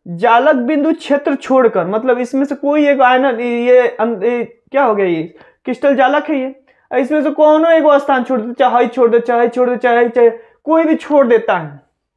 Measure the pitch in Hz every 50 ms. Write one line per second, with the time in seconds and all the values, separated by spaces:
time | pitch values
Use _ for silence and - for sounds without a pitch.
0 | _ 175 170 170 214 233 233 240 269 311 302 247 240 254 311 285 302 320 320 -
1 | - - 285 277 - 330 277 269 - - 269 262 247 226 220 190 165 180 208 220
2 | 247 254 240 247 247 240 - 269 277 277 277 277 294 285 294 302 294 285 277 269
3 | 254 247 254 254 269 269 233 226 240 240 240 240 240 247 247 254 247 233 - -
4 | 220 233 226 185 196 240 240 240 226 233 - _ _ _ - 269 277 233 208 196
5 | 196 180 170 160 156 170 - - - _ _ _ _ 262 247 - 294 277 269 254
6 | 262 262 285 302 294 - 311 262 254 269 269 - _ _ _ _ _ _ - 254
7 | 269 262 302 302 269 302 302 - 302 302 302 311 320 339 330 320 302 302 285 277
8 | 285 - 269 254 233 - 262 214 214 240 240 - 262 240 226 247 240 233 - 262
9 | 240 226 233 233 233 254 240 233 240 233 240 247 254 247 247 - 254 240 233 240
10 | 233 233 240 254 233 233 226 - - _ _ _ _ 285 320 320 330 311 311 -
11 | - - 302 285 269 233 240 220 220 - 190 175 156 143 143 139 _ _ _ _
12 | _ _ _